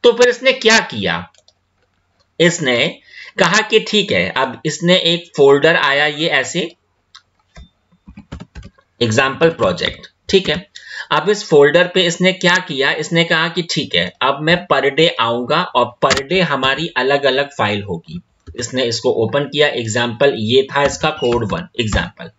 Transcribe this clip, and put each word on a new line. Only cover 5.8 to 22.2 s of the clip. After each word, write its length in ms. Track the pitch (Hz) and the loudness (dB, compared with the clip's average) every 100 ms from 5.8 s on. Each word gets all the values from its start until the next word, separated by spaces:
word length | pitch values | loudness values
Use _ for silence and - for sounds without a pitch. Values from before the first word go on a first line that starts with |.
| 143 139 151 | 2 0 0
ये 220 | 147 160 | -2 -2
ऐसे, 480 | 143 123 170 214 - _ _ _ - _ _ _ - - _ _ _ - - - - - - - _ _ _ | -2 -2 -6 -6 -10 _ _ _ -20 _ _ _ -20 -20 _ _ _ -20 -20 -18 -18 -16 -20 -20 _ _ _
example 480 | 113 110 135 135 165 | 0 2 0 2 0
project, 580 | - 101 85 107 - - _ - | 2 -2 0 -6 -6 -20 _ 0
ठीक 200 | 190 185 | 0 0
है। 200 | 151 - - - - - | -6 -8 -20 -18 -16 -2
अब 180 | 151 170 | -2 0
इस 200 | 202 - | -2 4
folder 380 | 147 147 160 175 | 6 6 6 2
पे 140 | 185 | 0
इसने 320 | 175 165 185 | 0 2 0
क्या 220 | 185 175 180 | 2 0 0
किया? 360 | 175 135 139 | -2 -2 -2
इसने 320 | 160 156 170 | -2 -2 0
कहा 240 | 165 165 165 | 2 0 0
कि 140 | 165 | -4
ठीक 340 | 170 - 131 85 | -4 -4 -2 -2
है, 180 | 90 _ | -2 _
अब 160 | 127 143 | -2 0
मैं 260 | 156 180 - | 0 0 2
per 220 | 139 139 139 | 0 2 2
day 140 | 165 - | 2 2
आऊंगा 440 | 117 120 123 156 | -2 -2 0 -2
और 320 | 147 123 117 - 139 | 0 0 0 0 0
per 100 | 139 | 0
day 220 | 139 185 | 0 0
हमारी 460 | 165 135 131 135 170 - | 0 0 -2 -2 -4 -2
अलग-अलग 520 | 131 139 135 131 143 | 0 2 0 -2 -4
file 340 | - 104 104 | -4 -2 -2
होगी। 380 | 101 85 - 175 _ _ - - | -6 -12 -12 -16 _ _ -18 -12
इसने 280 | 123 131 | -8 -4
इसको 280 | 120 113 127 | -4 -2 -2
open 320 | 113 110 143 | 0 0 -2
किया, 240 | 143 143 147 | -2 0 0
example 680 | 123 113 120 120 113 143 110 | 0 -4 -4 -4 0 0 0
ये 300 | 110 131 135 | 0 2 2
था 120 | 143 | 0
इसका 260 | 139 - 156 | -2 0 -4
code 420 | 151 123 120 104 | -2 -2 -2 -2
one 160 | 85 87 - | -6 -8 -6
example। 520 | 110 95 85 - | -2 -2 -4 -12